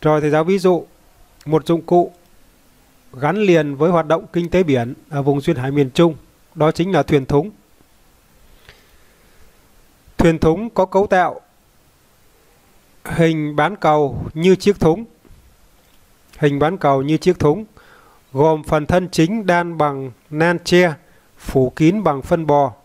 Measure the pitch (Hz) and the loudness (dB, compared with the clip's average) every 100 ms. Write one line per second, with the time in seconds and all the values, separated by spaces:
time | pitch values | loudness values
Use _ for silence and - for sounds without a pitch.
0 | 160 151 151 151 160 196 185 175 - _ | 0 0 0 0 0 0 2 0 -4 _
1 | _ _ - _ - 156 143 170 156 175 | _ _ -20 _ -2 -2 0 -2 2 0
2 | - - _ _ _ _ _ _ _ _ | 0 -6 _ _ _ _ _ _ _ _
3 | _ 127 139 190 208 170 151 139 156 175 | _ -6 -4 0 2 2 2 -2 0 0
4 | 156 135 117 170 170 180 180 131 117 139 | 0 -2 -2 -6 -2 0 2 0 -2 -10
5 | - 147 139 143 139 160 131 143 135 - | -10 -6 -2 -2 -2 -4 -2 -2 -2 2
6 | 170 151 - _ _ - 151 160 175 180 | 0 0 -16 _ _ -2 -2 0 -2 0
7 | 139 151 131 143 185 - _ _ _ _ | 0 0 0 -2 -2 -10 _ _ _ _
8 | _ _ _ _ _ - - - _ _ | _ _ _ _ _ -20 -20 -20 _ _
9 | _ _ _ _ - _ _ _ _ _ | _ _ _ _ -20 _ _ _ _ _
10 | _ - 175 160 160 160 226 - 185 190 | _ 0 2 2 0 0 -4 -2 0 0
11 | 202 190 175 - _ _ _ _ _ _ | 2 2 0 -2 _ _ _ _ _ _
12 | _ _ _ _ _ _ _ _ _ _ | _ _ _ _ _ _ _ _ _ _
13 | - 165 165 160 151 147 151 208 156 151 | -12 0 0 0 -4 -2 -2 0 0 2
14 | 143 120 - 156 170 185 202 196 165 175 | 0 -4 -12 -2 2 2 2 0 0 0
15 | 233 _ _ - _ _ _ _ _ _ | -6 _ _ -20 _ _ _ _ _ _
16 | _ _ _ - 151 143 147 190 147 139 | _ _ _ -2 0 2 -2 0 0 0
17 | 139 156 180 175 147 165 220 _ - - | 0 0 0 0 2 0 -4 _ -20 -20
18 | _ _ _ 131 151 156 147 156 147 180 | _ _ _ 0 2 2 0 -2 0 -2
19 | 180 - 165 226 190 175 175 170 151 139 | -2 0 0 0 0 0 -2 -2 -4 -2
20 | 135 - _ 151 170 175 170 175 180 147 | -10 -14 _ -2 0 0 0 2 2 -2
21 | _ _ _ _ - 139 127 - 156 208 | _ _ _ _ -4 0 0 2 2 2
22 | 175 139 127 170 156 143 139 107 | -2 -4 -2 -4 0 2 0 -4